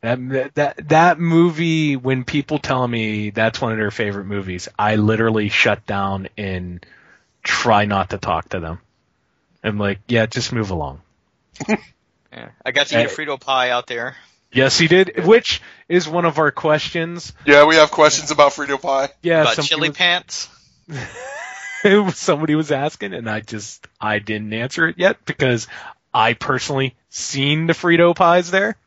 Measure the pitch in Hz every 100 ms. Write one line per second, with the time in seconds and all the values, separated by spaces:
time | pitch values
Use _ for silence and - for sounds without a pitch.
0 | 117 127 127 135 131 - 147 - 151 160
1 | 170 160 170 165 170 156 165 160 156 139
2 | 127 131 127 147 139 147 - 135 123 117
3 | 110 107 104 101 110 110 120 110 107 101
4 | 107 101 98 101 95 90 - - 104 110
5 | 107 110 113 110 104 - 117 104 - 101
6 | 98 95 95 - 101 95 90 87 - -
7 | _ _ _ _ - - 123 107 104 101
8 | 95 98 - 82 - 95 82 85 _ _
9 | _ _ _ _ _ _ - 104 101 98
10 | _ 117 110 117 117 120 104 92 71 67
11 | _ _ _ _ _ _ - 214 - _
12 | _ _ _ - 117 _ - 131 143 -
13 | 120 - 151 139 - 131 127 123 120 120
14 | 120 127 _ _ _ 123 135 - 165 175
15 | 185 - 175 226 - - - - _ 175
16 | 151 165 170 151 151 - 160 151 - 175
17 | 165 170 - - 139 143 147 160 151 -
18 | 151 - 151 147 143 139 139 139 175 135
19 | 135 _ 170 165 147 113 147 160 165 143
20 | 180 175 - - - _ _ _ _ 147
21 | 113 480 523 285 339 - - - 208 202
22 | 196 - - 151 156 151 151 143 143 -
23 | 202 - 113 107 107 110 104 - - _
24 | 107 107 104 107 107 110 123 - 165 165
25 | 180 - - - 135 120 - - - -
26 | _ 123 113 120 - 131 - 139 135 -
27 | _ - - 139 139 151 165 160 175 170
28 | 175 170 175 175 175 190 208 220